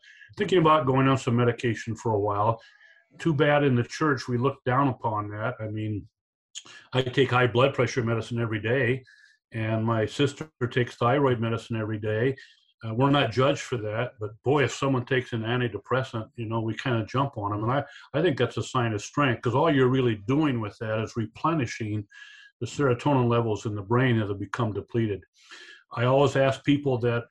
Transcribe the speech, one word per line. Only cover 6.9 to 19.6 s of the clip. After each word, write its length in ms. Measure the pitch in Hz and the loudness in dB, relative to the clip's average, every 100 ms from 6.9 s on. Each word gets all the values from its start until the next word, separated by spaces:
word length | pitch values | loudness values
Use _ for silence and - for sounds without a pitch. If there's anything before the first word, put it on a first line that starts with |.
I 100 | 127 | -2
take 260 | 127 139 123 | 0 2 2
high 160 | 123 123 | 4 4
blood 300 | 117 139 - | 4 2 2
pressure 280 | 117 - | 0 0
medicine 360 | 113 117 101 117 | -2 -2 -2 -4
every 200 | 117 110 | -2 -4
day, 440 | 110 131 117 131 - - _ _ _ | -2 0 0 -2 -6 -20 _ _ _
and 340 | 113 110 110 113 | -6 -4 -2 0
my 220 | 113 107 | 0 -2
sister 420 | - 143 - 156 _ 120 | 0 -2 -2 -14 _ -4
takes 240 | - 120 - | -2 -2 0
thyroid 440 | 120 139 139 120 | 0 2 2 2
medicine 360 | 113 113 - 113 | 0 -4 -4 -6
every 240 | 110 107 | -4 -4
day. 360 | 107 107 127 131 - _ _ _ | -4 0 0 -2 -12 _ _ _
Uh, 120 | 113 113 | -6 0
we're 160 | 135 | 2
not 200 | 143 120 | 4 2
judged 300 | 110 135 147 | 2 2 0
for 160 | - 120 | -4 -6
that, 360 | 104 107 127 - | -4 -4 -6 -8
but 120 | 107 113 | -12 -6
boy, 200 | 123 147 | 0 2
if 100 | 123 | 0
someone 320 | - 139 131 123 | 0 -2 -2 0
takes 260 | 131 123 | -2 -2
an 120 | 117 | -4
antidepressant, 840 | 110 123 120 101 - 127 123 117 110 - | -2 -2 -2 -6 -4 -4 -2 -8 -10 -10
you 120 | 110 | -6
know, 120 | 113 | -4
we 140 | 110 | -4
kinda 320 | 107 139 113 104 | -4 -2 -2 -2
jump 320 | 127 139 - | -2 -2 -4
on 160 | 101 | -6
'em. 100 | 107 | -4
And 80 | 113 | -2
I, 120 | 139 - - - 143 | -2 -4 -12 -8 -2
I 60 | |
think 120 | 175 123 | 0 0
that's 220 | 120 - | -2 -2
a 60 | |
sign 300 | - 131 117 | -4 -2 -2
of 80 | 104 | -2
strength, 420 | - - 143 110 | -4 0 0 0
'cause 100 | 120 | 0
all 180 | 123 | 0